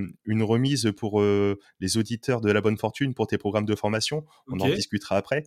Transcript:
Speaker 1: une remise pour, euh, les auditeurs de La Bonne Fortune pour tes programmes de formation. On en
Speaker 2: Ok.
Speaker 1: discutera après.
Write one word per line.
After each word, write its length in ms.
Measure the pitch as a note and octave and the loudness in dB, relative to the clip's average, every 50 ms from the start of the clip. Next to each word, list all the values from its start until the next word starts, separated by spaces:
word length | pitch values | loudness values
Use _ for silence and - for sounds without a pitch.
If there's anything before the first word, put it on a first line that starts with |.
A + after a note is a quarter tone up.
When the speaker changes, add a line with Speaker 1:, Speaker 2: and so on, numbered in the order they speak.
| G2 E2+ - _ _ | -4 -6 -10 _ _
Speaker 1:
une 160 | G#2+ A2 A2 | -2 0 0
remise 500 | A2 G#2 A2+ A#2 C3 C#3 C#3+ B2 A2+ G#2+ G2 | 2 2 2 2 2 2 0 0 0 -2 -2
pour, 240 | - A2+ G#2 G2+ G#2 | -2 -4 0 2 2
euh, 380 | G#2 G#2 G2+ G2+ G2+ G2+ G2 G2 - - _ - | 4 4 4 2 2 0 -2 -4 -8 -18 _ -6
les 160 | F#2+ G2 G2 | -4 -2 0
auditeurs 440 | A2+ G#2 - A#2 A2+ - - B2+ A#2 | 0 0 -2 -4 -6 -2 -2 -2 2
de 100 | A2 G#2 | 2 4
La 100 | G2+ G#2+ | 4 4
Bonne 160 | G#2 G#2+ A2 | 4 2 0
Fortune 380 | - - G#2+ - - C#3+ C3+ B2 | 0 -2 -4 -2 -2 -4 -2 -2
pour 120 | - A2 | -2 -2
tes 120 | - A2 G2+ | -2 -2 -2
programmes 280 | - G2+ G2 G#2+ G#2+ | -2 -2 0 0 0
de 80 | G#2+ G#2+ | 0 -2
formation. 520 | - - G#2 G#2+ A2 - - D3 D#3 D3+ - _ _ _ - | -2 0 -2 -2 -2 -2 -4 -4 -6 -8 -10 _ _ _ -8
On 100 | B2 F#2 | -4 -2
en 80 | F#2 C3+ | 0 0
Speaker 2:
Ok. 60 | E3+ | 0
Speaker 1:
discutera 420 | G3+ G3 - - - - - F#2 | 0 -2 -4 -4 -6 -2 -2 -2
après. 280 | G2+ - - C3+ D3+ D3+ | -2 0 -2 -4 -4 -4